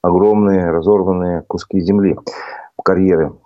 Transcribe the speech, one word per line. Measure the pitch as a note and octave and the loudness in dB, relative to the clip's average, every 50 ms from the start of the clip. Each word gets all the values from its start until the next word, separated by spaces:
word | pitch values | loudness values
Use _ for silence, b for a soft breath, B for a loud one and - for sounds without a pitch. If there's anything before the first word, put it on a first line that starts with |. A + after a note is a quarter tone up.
| - | 0
огромные | F2+ F2 F#2 G2+ G#2 G#2+ G#2+ G#2 G2+ G2 F#2 F2+ E2+ | 2 2 4 4 4 4 2 2 2 2 2 0 0
разорванные | D#2+ E2+ D#2+ G2 G#2 G2 F#2 F#2+ F#2 F2+ F2+ F2+ F2 E2 - | -2 0 2 2 2 2 2 0 -2 -2 -2 -2 -4 -4 -6
куски | _ - - - _ - F#2+ | _ -10 -10 -10 _ -4 -2
земли, | E2+ F2+ G2+ G2+ G2 F#2 D2 - B B B B B B B B B B B - - | 0 2 2 2 2 0 0 -2 B B B B B B B B B B B -6 -2
карьеры. | - F#2+ F2+ F#2+ F#2+ F2+ D#2+ D#2 C#2 - - _ | 0 0 2 2 2 2 2 0 -2 -6 -14 _